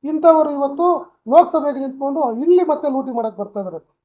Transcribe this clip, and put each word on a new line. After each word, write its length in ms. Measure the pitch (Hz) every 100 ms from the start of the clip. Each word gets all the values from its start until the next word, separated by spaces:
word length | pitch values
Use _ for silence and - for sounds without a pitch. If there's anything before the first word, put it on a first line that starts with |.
ಇಂಥವರು 460 | 277 311 330 320 302
ಇವತ್ತು 600 | 285 277 277 349 339 - _ -
ಲೋಕಸಭೆಗೆ 500 | 285 339 320 294 269
ನಿಂತ್ಕೊಂಡು 580 | 269 269 277 285 269 226
ಇಲ್ಲಿ 260 | 311 359
ಮತ್ತೆ 260 | 349 294 302
ಲೂಟಿ 220 | 262 269
ಮಾಡಕ್ 260 | 233 220 180
ಬರ್ತಾ 240 | 202 202
ಇದಾರೆ. 360 | 190 165 _ _